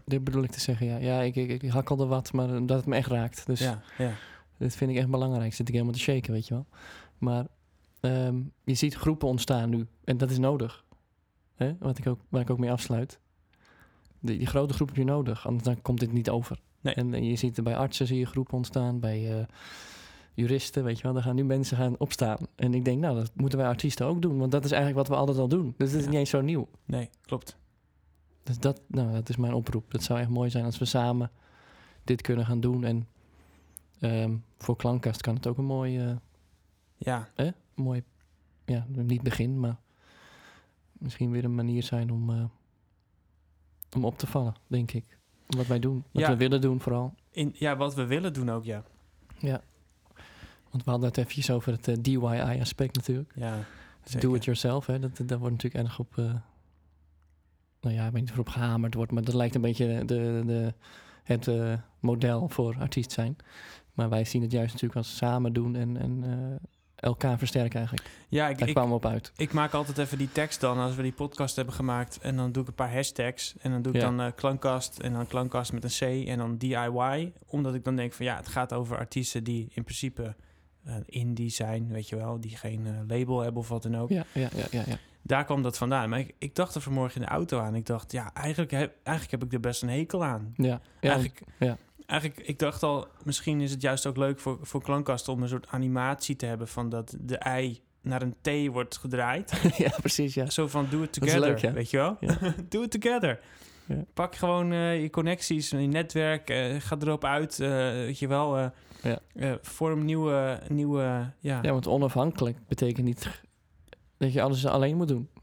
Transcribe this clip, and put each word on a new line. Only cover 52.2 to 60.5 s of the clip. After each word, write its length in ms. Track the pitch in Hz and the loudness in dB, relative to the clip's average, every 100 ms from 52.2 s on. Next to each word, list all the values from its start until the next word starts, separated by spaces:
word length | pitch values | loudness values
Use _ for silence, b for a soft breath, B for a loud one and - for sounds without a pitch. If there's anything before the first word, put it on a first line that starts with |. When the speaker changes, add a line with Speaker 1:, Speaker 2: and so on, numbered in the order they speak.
| 120 117 127 127 120 - 131 - | 2 0 0 0 -2 0 0 0
Speaker 1:
natuurlijk. 360 | - 127 151 - | 0 -2 -4 -6
Speaker 2:
Ja, 180 | 117 107 | -6 -6
Speaker 1:
Het 560 | 107 - - - - | -8 -14 -20 -20 -6
Speaker 2:
zeker. 160 | 123 127 | 0 2
Speaker 1:
do 60 | 127 | 2
it 80 | |
yourself, 420 | 120 120 123 139 - | 0 0 0 0 -2
hè, 140 | 131 | -2
dat, 120 | 131 127 | -2 -4
dat 220 | 127 123 | -4 -2
wordt 140 | 120 120 | -2 -2
natuurlijk 280 | 123 123 117 | -2 -2 -4
erg 140 | - | -4
op, 180 | 120 - | -6 -2
eh, 160 | 117 117 - _ _ _ _ _ _ _ _ _ _ _ _ _ | -2 -2 -6 _ _ _ _ _ _ _ _ _ _ _ _ _
nou 140 | 120 113 | -2 0
ja, 100 | 113 | 0
ik 60 | |
weet 100 | 117 | 0
niet 80 | 123 | -2
of 60 | 120 | -2
erop 140 | 117 | -2
gehamerd 440 | 120 120 117 113 | 0 0 2 0
wordt, 180 | 113 113 | 0 0
maar 120 | 117 | 0
dat 100 | 113 | 2
lijkt 220 | 123 120 127 | 2 2 2
een 60 | |
beetje 440 | 117 113 120 117 117 | 2 2 2 2 0
de, 380 | 120 117 117 | 0 2 0
de, 280 | 117 | 0